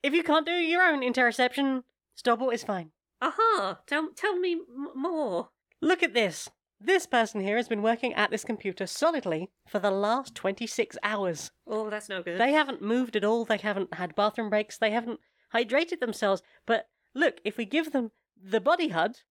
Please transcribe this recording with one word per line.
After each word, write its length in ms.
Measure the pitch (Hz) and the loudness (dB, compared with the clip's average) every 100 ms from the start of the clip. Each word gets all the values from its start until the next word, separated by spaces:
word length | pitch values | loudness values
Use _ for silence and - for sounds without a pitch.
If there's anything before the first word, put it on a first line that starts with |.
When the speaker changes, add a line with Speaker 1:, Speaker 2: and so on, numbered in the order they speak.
Speaker 1:
If 120 | 285 | 2
you 80 | 320 | 0
can't 240 | 320 311 311 | 4 2 2
do 60 | |
your 300 | 349 330 339 | 0 2 4
own 180 | 370 294 | 4 4
interoception, 800 | 262 247 240 226 247 269 277 262 - _ _ - | 0 2 2 4 0 2 0 -2 -6 _ _ -4
Stoppel 360 | 247 233 254 | 0 2 0
is 120 | 226 | -2
fine. 260 | - 190 160 _ _ _ | -4 -6 -6 _ _ _
Speaker 2:
Uh-huh. 560 | 269 - 453 415 196 190 - | -4 2 2 2 0 -6 -4
Tell, 240 | 294 320 - | -2 -2 -4
tell 200 | 427 359 | -2 0
me 140 | 359 | 0
m-, 340 | 339 - 240 285 | -2 -6 -10 -10
more. 560 | 262 311 320 269 175 - _ _ _ | -6 -4 -2 -2 -2 -6 _ _ _
Speaker 1:
Look 220 | - 349 | 0 2
at 100 | 339 | 2
this. 340 | 226 208 156 - _ _ _ | 2 0 -2 -12 _ _ _
This 260 | 208 370 - | 2 2 4
person 340 | 247 220 208 | 2 2 0
here 160 | 190 214 | 0 0
has 100 | 240 | 0
been 160 | 220 | 0
working 320 | 214 226 247 | 0 0 -2
at 160 | - 156 | 0 0
this 140 | 214 | -2
computer 420 | - 220 196 180 185 | -4 -6 -4 -6 -6
solidly 640 | - 311 330 190 156 185 _ _ | 0 0 2 -2 -4 -4 _ _
for 140 | 208 | -2
the 100 | 202 | 0
last 460 | 196 208 240 254 - | 0 0 0 -4 -4
twenty-six 600 | 190 196 233 - 208 - | -4 -4 -6 -2 -4 -2
hours. 480 | 202 214 190 156 - _ - | -4 -2 -2 -4 -10 _ -8
Speaker 2:
Oh, 240 | 214 214 | -6 -4
that's 180 | 208 208 | -8 -6
no 140 | 190 | -8
good. 160 | 175 175 | -6 0
Speaker 1:
They 120 | 247 | 2
haven't 280 | 302 277 202 | 4 0 -2
moved 360 | 202 240 247 214 | 0 0 0 0
at 80 | |
all. 200 | 202 233 | 2 0
They 120 | 226 208 | 0 -2
haven't 360 | 214 196 185 | 0 -2 -4
had 200 | - 175 | -4 -6
bathroom 340 | 156 208 226 214 | 0 0 0 0
breaks. 300 | 214 214 - | 0 -2 -2
They 140 | 220 | 0
haven't 260 | 220 233 226 _ _ _ | 0 -2 -10 _ _ _
hydrated 460 | 226 233 269 330 330 | -2 2 0 0 -2
themselves. 420 | 240 208 208 190 _ _ - | -4 0 0 0 _ _ -2
But 220 | 226 - _ _ 254 | -2 -2 _ _ 0
look, 220 | 302 - | 0 2
if 120 | 214 - | -8 -6
we 80 | |
give 260 | 214 294 320 | -2 -2 0
them 220 | 285 226 _ _ _ | -2 -2 _ _ _
the 200 | 190 214 | -2 0
Body 300 | 262 349 311 | 2 2 2
HUD 260 | 170 180 247 _ | 0 -2 -2 _